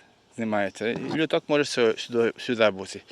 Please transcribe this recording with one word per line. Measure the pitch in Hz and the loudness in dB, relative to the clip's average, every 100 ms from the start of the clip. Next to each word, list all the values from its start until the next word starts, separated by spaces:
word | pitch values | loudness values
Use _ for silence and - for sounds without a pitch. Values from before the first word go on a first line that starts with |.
| - _ _ - | -20 _ _ -6
знімається, | 113 104 98 - 107 | -2 0 0 -2 -4
і | 107 131 139 | -2 -4 -2
льоток | 160 165 - | 0 0 0
може | 147 135 | 0 0
сю-, | 131 113 107 | 2 2 2
сюди, | - 120 113 - | -2 0 0 0
сюди | - 113 107 | -2 2 2
бути. | 95 95 98 - | 2 -6 -12 -16